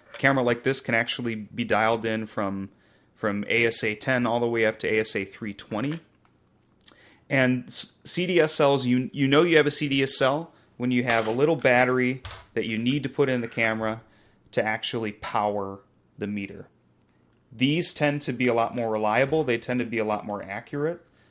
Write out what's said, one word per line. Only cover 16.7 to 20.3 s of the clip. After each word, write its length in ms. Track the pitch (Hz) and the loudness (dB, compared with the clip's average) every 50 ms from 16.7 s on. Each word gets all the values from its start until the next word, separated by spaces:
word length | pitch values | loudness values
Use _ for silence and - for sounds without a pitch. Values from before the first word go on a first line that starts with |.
| _ _ _ _ _ _ _ _ _ _ _ _ _ _ _ _ 117 | _ _ _ _ _ _ _ _ _ _ _ _ _ _ _ _ -4
These 380 | 113 127 139 151 170 160 - - | 0 0 2 2 0 -2 -4 -2
tend 280 | - 151 147 143 147 | 0 0 0 0 -2
to 100 | - 143 | -4 -6
be 160 | 123 110 123 120 | -4 0 2 2
a 60 | 117 | 4
lot 200 | 117 113 - - | 2 2 0 -2
more 160 | 123 117 110 | -4 -2 -2
reliable. 540 | 110 107 107 107 107 123 135 135 156 160 147 | 0 0 2 2 4 2 2 2 2 0 2
They 140 | 127 117 113 | 0 0 -2
tend 220 | - - 123 123 | -2 -4 -2 -2
to 60 | 117 | -2
be 120 | 113 113 110 | -2 -2 -2
a 60 | 107 | 0
lot 220 | 107 107 104 - | 0 -2 -2 -4
more 160 | 107 | -6